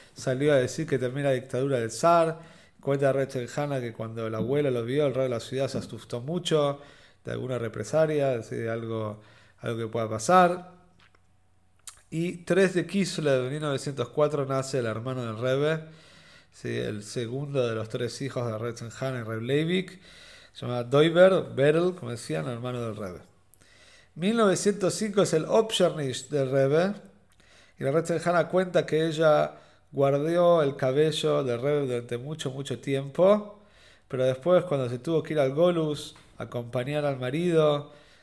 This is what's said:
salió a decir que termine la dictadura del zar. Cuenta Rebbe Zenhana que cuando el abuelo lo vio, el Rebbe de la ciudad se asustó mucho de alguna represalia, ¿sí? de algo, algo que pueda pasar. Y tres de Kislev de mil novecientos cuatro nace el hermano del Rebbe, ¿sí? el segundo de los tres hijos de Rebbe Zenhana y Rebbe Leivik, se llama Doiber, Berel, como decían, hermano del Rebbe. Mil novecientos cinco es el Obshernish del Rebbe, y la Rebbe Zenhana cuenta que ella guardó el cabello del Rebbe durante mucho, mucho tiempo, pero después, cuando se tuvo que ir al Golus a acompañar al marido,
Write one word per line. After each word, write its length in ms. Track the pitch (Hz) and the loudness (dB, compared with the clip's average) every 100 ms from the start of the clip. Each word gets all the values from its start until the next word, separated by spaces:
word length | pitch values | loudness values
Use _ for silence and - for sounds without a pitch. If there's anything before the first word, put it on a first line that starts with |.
| - | -20
salió 380 | - - 127 147 | -8 -4 0 4
a 40 | 143 | 4
decir 300 | 123 - 156 | 2 -2 -2
que 120 | 131 | -2
termine 300 | 123 135 143 | -2 -2 0
la 60 | |
dictadura 460 | 127 123 123 139 131 | 0 -2 -2 0 0
del 100 | 113 | -2
zar. 500 | - 170 170 165 160 - - - _ | 2 4 6 4 -2 -12 -20 -20 _
Cuenta 320 | 139 139 139 | -2 2 2
Rebbe 180 | 135 131 | 2 -2
Zenhana 500 | 131 120 - 147 135 | -4 -6 -4 -4 -4
que 120 | 120 | -6
cuando 340 | 113 113 113 113 | -8 -8 -6 -6
el 80 | |
abuelo 360 | 110 113 143 147 | -4 0 2 2
lo 140 | 123 | 0
vio, 220 | 117 139 143 | 0 0 0
el 80 | |
Rebbe 100 | 123 | 0
de 40 | 131 | -2
la 100 | 117 | -2
ciudad 280 | - 127 135 | -4 -4 -4
se 100 | 120 | -4
asustó 420 | - 110 - 120 | -8 -12 -10 -10
mucho 600 | 127 180 180 156 143 143 - - - _ | -6 -4 0 2 2 -2 -10 -20 -20 _
de 80 | 120 | -10
alguna 260 | 117 123 123 | -8 -6 -6
represalia, 840 | 113 113 107 151 160 151 139 120 | -6 -8 -2 2 2 2 0 -2
¿sí? 140 | 110 120 | -4 -6
de 140 | 113 | -6
algo, 500 | 113 113 113 107 107 - - _ _ | -6 -6 -6 -6 -8 -16 -20 _ _
algo 180 | 120 117 | -8 -6
que 80 | 113 | -6
pueda 220 | 117 110 | -4 -4
pasar. 720 | 110 - 185 175 180 - - _ _ _ _ _ _ _ _ _ _ - - - | -2 4 6 6 2 -10 -20 _ _ _ _ _ _ _ _ _ _ -18 -18 -10
Y 280 | 160 170 175 | -6 -4 -4
tres 300 | - 180 185 | 0 4 4
de 120 | 180 170 | 2 -2
Kislev 580 | 202 175 - 147 131 | 0 -2 0 2 2
de 60 | 127 | 0
mil 120 | 147 | -4
novecientos 480 | 151 135 - 135 123 | -4 -4 -4 -6 -4
cuatro 340 | - 147 147 | 0 2 2
nace 360 | 131 135 135 135 | -2 -2 -2 -2
el 40 | |
hermano 400 | 113 110 123 131 | -2 -4 -6 -6
del 140 | 117 110 | -6 -4
Rebbe, 460 | 127 135 151 160 156 - - - - - _ | 0 0 0 -2 -6 -18 -20 -20 -20 -20 _
¿sí? 240 | - 120 117 | -12 -6 -4
el 260 | 120 107 | -4 -6
segundo 640 | 107 135 113 131 143 139 120 | -8 -8 -6 -6 -4 -2 -2
de 80 | |
los 140 | 110 110 | -2 -6
tres 320 | 127 120 - | -6 -6 -6
hijos 260 | 135 127 120 | -8 -6 -4
de 120 | 110 | -4
Rebbe 180 | 117 117 | -6 -8
Zenhana 440 | 117 - 135 127 | -12 -8 -6 -6
y 20 | |
Rebbe 240 | 113 113 117 | -6 -6 0
Leivik, 520 | 143 160 185 180 - - - - - - | 0 0 -2 -4 -12 -20 -20 -20 -20 -20
se 140 | - 120 | -10 -6
llama 180 | 123 | -4
Doiber, 600 | 120 139 160 165 185 180 - | 2 4 6 8 6 6 -2
Berel, 400 | 117 143 160 180 | 2 4 4 0
como 160 | 180 117 | -4 -8
decían, 360 | 117 - 156 147 | -10 -6 -6 -6
hermano 340 | 117 123 123 | -6 -6 -6
del 140 | 117 107 | -6 -8
Rebbe. 240 | 98 85 - _ _ - _ - - - _ - | -10 -12 -18 _ _ -20 _ -20 -20 -20 _ -6
Mil 200 | 185 233 | 0 4
novecientos 560 | 208 180 202 196 180 | 4 4 2 2 0
cinco 300 | 170 214 202 | 0 -2 2
es 100 | 170 | 2
el 140 | 160 151 | 2 2
Obshernish 840 | 214 220 - 175 156 135 120 - | 2 2 2 2 2 -4 -6 -4
del 220 | 147 135 | -2 0
Rebbe, 420 | 135 139 156 190 208 - _ _ _ _ - _ - | 2 4 4 2 -2 -12 _ _ _ _ -20 _ -6
y 60 | |
la 80 | 135 | -2
Rebbe 140 | 156 160 | 0 0
Zenhana 420 | 165 170 175 160 | -2 2 2 2
cuenta 360 | 180 185 170 | 2 2 0
que 220 | 156 156 160 | 2 0 0
ella 460 | 156 160 151 151 - - _ _ | 2 4 4 2 -4 -20 _ _
guardó 720 | 135 139 143 151 170 175 170 | 0 2 2 2 4 6 6
el 140 | 143 139 | 4 0
cabello 680 | 135 135 156 156 156 147 | 0 2 2 2 0 0
del 200 | 135 117 | 0 -2
Rebbe 240 | 135 147 135 | 0 0 0
durante 320 | 123 120 120 | -4 -6 -8
mucho, 320 | 135 160 143 | -8 -8 -8
mucho 280 | 131 139 160 | -8 -8 -8
tiempo, 800 | - 139 139 151 185 208 208 - - - - - - | -4 -4 -2 4 6 4 0 -16 -20 -20 -20 -20 -8
pero 200 | 127 127 | 0 0
después, 380 | 131 175 180 | 0 4 4
cuando 260 | 175 143 123 | 4 -2 -2
se 80 | 120 | -4
tuvo 240 | 165 160 | -2 -2
que 100 | 156 | 0
ir 80 | 156 | 0
al 140 | 135 | 0
Golus 600 | 139 175 170 156 147 - - - - | 4 2 2 -2 -4 -10 -18 -20 -14
a 60 | |
acompañar 640 | 117 123 120 123 123 151 147 | -10 -8 -6 -6 -4 -2 -2
al 120 | 131 | -2
marido, 720 | 127 147 175 160 151 147 143 - - - | -2 -2 2 4 4 2 -4 -16 -20 -20